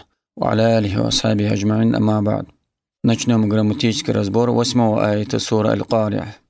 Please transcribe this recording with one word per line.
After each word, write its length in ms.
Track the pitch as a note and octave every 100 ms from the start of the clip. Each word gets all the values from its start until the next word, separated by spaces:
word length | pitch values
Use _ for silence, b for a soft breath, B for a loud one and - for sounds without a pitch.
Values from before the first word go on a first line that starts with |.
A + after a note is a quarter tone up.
| - _ _ -
وعلى 420 | - A2 A2+ A2+
آله 240 | G#2 G#2
وأصحابه 500 | A#2 - A2+ G#2+ G#2
أجمعين، 420 | G#2+ G#2 G#2+ A2+
أما 260 | G#2+ G#2+ G#2+
بعد. 240 | G#2 G#2 - _ _ _ _ _
Начнём 460 | A#2+ A2+ B2 A2+ G#2
грамматический 640 | A2 G#2 G#2 A#2 G#2+ -
разбор 380 | G#2+ G2+ A2 A#2+
восьмого 520 | A#2 A#2+ B2 A2+ G#2+ G#2+
аята 320 | G#2 G#2 A2+
суры 320 | - A2 G#2+
Аль-Кариа. 560 | G#2+ - A#2 G#2+ G2+ A2 -